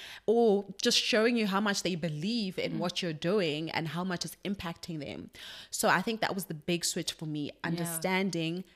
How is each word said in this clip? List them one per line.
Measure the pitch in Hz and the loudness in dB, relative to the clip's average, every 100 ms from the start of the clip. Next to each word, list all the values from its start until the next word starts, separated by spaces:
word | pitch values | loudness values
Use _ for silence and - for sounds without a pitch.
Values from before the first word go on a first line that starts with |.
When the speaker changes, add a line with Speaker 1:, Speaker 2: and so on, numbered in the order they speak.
| - - - | -16 -4 2
Speaker 1:
or | 233 233 202 202 - | 6 6 6 2 -2
just | 240 - | 2 2
showing | - 214 226 240 | 4 4 4 4
you | 208 | 2
how | 196 | 2
much | 214 196 | 2 0
they | 175 175 | 0 -2
believe | 170 151 190 240 190 - | -2 -2 -2 -2 -2 -2
in | - | -2
Speaker 2:
Mm. | - | -2
Speaker 1:
what | 180 - | -2 -2
you're | 175 151 170 | -2 0 2
doing | 214 165 147 160 | 2 2 0 -2
and | - 160 | -2 -2
how | 170 | -2
much | 185 175 | -2 -2
it's | - - 226 | -6 -8 -6
impacting | 196 170 - - 156 | -4 -6 -8 -8 -8
them. | 135 76 - - - - - | -8 -10 -14 -16 -16 -16 -10
So | - 208 | 0 4
I | 160 | 4
think | 208 220 | 4 0
that | - 190 | 0 -2
was | - | -6
the | |
big | 156 - 170 - | -6 -2 0 0
switch | 180 160 | -4 -4
for | - 156 | -6 -6
me, | 151 143 | -6 -6
Speaker 2:
Yeah. | - | -6
Speaker 1:
understanding | 165 175 170 160 185 190 196 170 160 180 - | -4 -2 -2 -2 0 0 0 0 -2 -4 -8